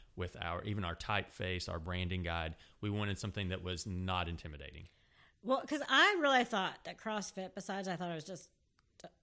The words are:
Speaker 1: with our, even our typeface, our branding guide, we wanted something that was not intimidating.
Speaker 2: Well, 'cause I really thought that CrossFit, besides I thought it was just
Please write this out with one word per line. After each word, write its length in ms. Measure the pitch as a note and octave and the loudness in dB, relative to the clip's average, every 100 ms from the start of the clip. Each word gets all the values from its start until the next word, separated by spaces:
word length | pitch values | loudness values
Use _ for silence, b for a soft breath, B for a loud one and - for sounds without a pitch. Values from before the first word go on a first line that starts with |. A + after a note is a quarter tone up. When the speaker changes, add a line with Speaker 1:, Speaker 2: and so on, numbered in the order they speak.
| b - | b -6
Speaker 1:
with 200 | F2+ - | -6 -4
our, 220 | E2+ F2 | -4 -2
even 200 | G#2+ G#2 | -2 -2
our 120 | F2 E2+ | -2 -4
typeface, 760 | - G#2 F2+ - F#2 F2+ - | 0 0 0 -4 -2 -2 -2
our 80 | F2 | -4
branding 460 | E2 F2+ F2+ F#2 | -2 -2 0 0
guide, 320 | E2+ E2 E2 D#2+ b b | 0 -2 -2 -6 b b
we 100 | G#2 | -2
wanted 300 | G#2 G#2 F#2+ | 0 0 -2
something 300 | G#2 G2 F#2 | -4 -2 -2
that 120 | F#2 | -2
was 220 | F2+ F2 G#2 | -2 -4 -2
not 420 | F2+ F#2 F2+ E2+ | -2 0 0 0
intimidating. 600 | E2 D#2 D2 C#2+ F2 F2 b b b b b | -4 -8 -12 -12 -14 -16 b b b b b
Speaker 2:
Well, 180 | G#3 C4 - | 0 0 2
'cause 140 | D4 C#4+ | -2 4
I 300 | C4+ F#4 F#4+ | 8 8 8
really 240 | C#4+ B3+ | 6 6
thought 360 | A#3+ G#3+ F3+ - - | 6 2 0 -2 -10
that 120 | F3 | -6
CrossFit, 560 | A3+ G#3+ F#3 - F#3 | -2 -2 -4 -6 -6
besides 340 | G3 F#3 G3 F#3+ | -8 -6 -4 -2
I 100 | E3+ | -2
thought 120 | F3 | -2
it 60 | E3 | -2
was 80 | |
just 260 | D#3 F3 - _ _ _ _ - - - | -6 -10 -12 _ _ _ _ -20 -20 -20